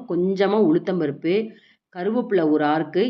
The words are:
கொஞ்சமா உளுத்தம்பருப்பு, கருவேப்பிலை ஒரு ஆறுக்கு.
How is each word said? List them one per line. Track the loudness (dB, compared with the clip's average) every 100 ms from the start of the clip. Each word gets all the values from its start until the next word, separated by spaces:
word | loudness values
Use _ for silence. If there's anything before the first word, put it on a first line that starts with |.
கொஞ்சமா | -4 -2 0 0 2 2
உளுத்தம்பருப்பு, | 4 2 0 -2 -2 -4 -2 -2 -2 -10 _ _ _
கருவேப்பிலை | -8 -4 -2 0 0 2
ஒரு | 2
ஆறுக்கு. | 2 0 -2 -2